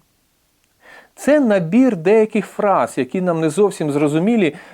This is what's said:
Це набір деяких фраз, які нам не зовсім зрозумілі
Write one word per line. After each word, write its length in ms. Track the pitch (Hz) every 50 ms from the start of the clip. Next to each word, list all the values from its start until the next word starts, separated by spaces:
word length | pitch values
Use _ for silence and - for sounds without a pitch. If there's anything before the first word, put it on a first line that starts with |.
| _ _ _ _ _ _ _ _ _ _ _ _ _ _ _ _ _ - - - - _ _
Це 260 | - - - 294 302
набір 560 | 277 226 208 196 170 156 180 240 269 254 220
деяких 500 | 170 156 180 214 226 220 214 - 220 180
фраз, 520 | - - - 208 202 190 160 123 - - -
які 220 | 131 127 - 185
нам 200 | 180 180 170 160
не 100 | 160 160
зовсім 400 | 143 190 208 196 180 - 170 151
зрозумілі 640 | 139 143 151 147 147 156 175 214 240 220 190 151 - - - -